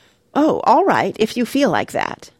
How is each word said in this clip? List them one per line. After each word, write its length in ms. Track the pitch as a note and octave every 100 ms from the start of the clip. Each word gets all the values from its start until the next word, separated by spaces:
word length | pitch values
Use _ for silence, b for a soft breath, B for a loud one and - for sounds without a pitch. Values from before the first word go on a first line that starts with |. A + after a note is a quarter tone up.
| b b _
"Oh, 280 | - D4+ -
all 220 | - B3+ F#4
right, 300 | C3+ E3+ -
if 180 | A3 -
you 80 | A#3+
feel 240 | C4 C#4
like 220 | B2 -
that." 400 | - G1+ - -